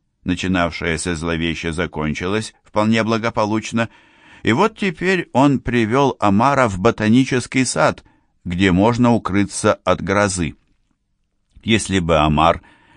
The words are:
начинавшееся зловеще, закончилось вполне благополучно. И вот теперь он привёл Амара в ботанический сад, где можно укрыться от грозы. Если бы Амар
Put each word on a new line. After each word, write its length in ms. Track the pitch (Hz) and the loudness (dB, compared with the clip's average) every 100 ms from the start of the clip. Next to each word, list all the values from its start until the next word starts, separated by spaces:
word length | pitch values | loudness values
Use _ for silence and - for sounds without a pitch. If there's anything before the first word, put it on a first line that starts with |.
| _ _ | _ _
начинавшееся 920 | - 87 92 92 82 - 85 80 90 | -6 -4 -2 0 -2 -2 -4 -4 -4
зловеще, 580 | 82 85 82 82 80 85 | -4 -4 -2 -4 -4 -6
закончилось 800 | 78 80 76 76 71 90 107 110 - _ | -4 -6 -4 -4 -4 -4 -4 -6 -14 _
вполне 300 | 104 107 113 | -2 0 0
благополучно. 840 | 110 113 117 117 107 110 - 113 113 _ _ _ - - | 0 -2 -2 -2 -2 -2 -4 -4 -4 _ _ _ -20 -6
И 100 | 104 | 0
вот 240 | 120 214 - | 2 0 -2
теперь 540 | 202 160 180 185 - | -6 -2 -2 -2 -2
он 280 | 120 143 127 | 2 2 2
привёл 560 | - 120 107 131 139 - | -2 -2 0 2 0 0
Амара 500 | 104 98 131 135 120 | 0 2 2 2 0
в 120 | 92 | 2
ботанический 840 | 113 - 107 120 131 127 - 131 | 0 2 2 2 2 -2 -2 -2
сад, 380 | 123 156 147 - - _ _ _ | -2 0 0 -2 -10 _ _ _
где 280 | 87 87 95 | -8 0 2
можно 420 | 87 110 117 120 | 4 4 4 2
укрыться 600 | 113 - 98 98 - 107 - | 2 0 -2 -2 0 0 0
от 180 | - 90 | 0 -2
грозы. 540 | 87 98 104 92 80 - _ _ _ _ _ _ _ _ _ _ | 0 0 0 0 -4 -6 _ _ _ _ _ _ _ _ _ _
Если 380 | 101 110 - 95 | -2 0 0 -2
бы 160 | 82 78 | 2 2
Амар 440 | 76 73 82 82 - _ _ | 2 4 2 0 -6 _ _